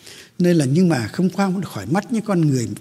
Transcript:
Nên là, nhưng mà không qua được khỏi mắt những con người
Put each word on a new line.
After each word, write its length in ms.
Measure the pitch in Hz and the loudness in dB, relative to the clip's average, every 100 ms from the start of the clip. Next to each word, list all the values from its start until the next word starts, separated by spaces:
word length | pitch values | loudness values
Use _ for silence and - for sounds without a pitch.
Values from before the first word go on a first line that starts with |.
| - - - - | -20 -20 -14 -2
Nên 180 | 175 170 | 2 4
là, 80 | |
nhưng 240 | 131 147 185 | 4 4 4
mà 200 | 143 107 | 2 -2
không 220 | - 180 | -2 -2
qua 200 | - 196 185 | 0 -2 -2
được 80 | 156 | -6
khỏi 180 | 110 101 | -8 -4
mắt 260 | 185 - | -4 -2
những 100 | 226 | -4
con 180 | - 185 | -2 0
người 280 | 156 131 110 104 | 2 0 -2 -6